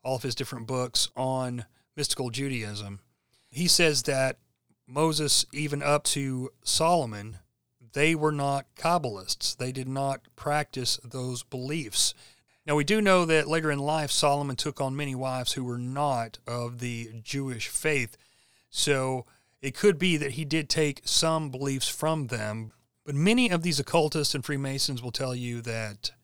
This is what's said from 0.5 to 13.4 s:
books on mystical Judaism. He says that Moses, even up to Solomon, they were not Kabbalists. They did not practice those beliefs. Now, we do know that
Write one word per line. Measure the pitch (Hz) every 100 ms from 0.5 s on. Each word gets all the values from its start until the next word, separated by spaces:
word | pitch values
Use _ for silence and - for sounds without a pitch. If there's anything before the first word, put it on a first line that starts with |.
| 123 113
books | 127 123 - - -
on | 131 131 127 123 110 _ _ -
mystical | 143 - 127
Judaism. | 113 139 127 107 104 101 101 _ _ _ _ _
He | 123 175
says | - 170 143
that | - 135 131 - _ _ _ _ _
Moses, | 131 160 151 151 - -
even | 143 151 143
up | 143 147
to | - 147 139 127 131 _
Solomon, | - - 165 175 123 104 107 117 _ _ _ _ 120
they | 139 156
were | 160 151
not | 147 139 139 -
Kabbalists. | - 165 175 139 98 95 - - -
They | 127
did | 131 131
not | 135 139 135 _ -
practice | 151 147 147 - 123 -
those | 120 131 127 123
beliefs. | - 127 131 160 117 - - - - _ _ _ -
Now, | 151
we |
do | 143 214
know | 202 185
that | 165 160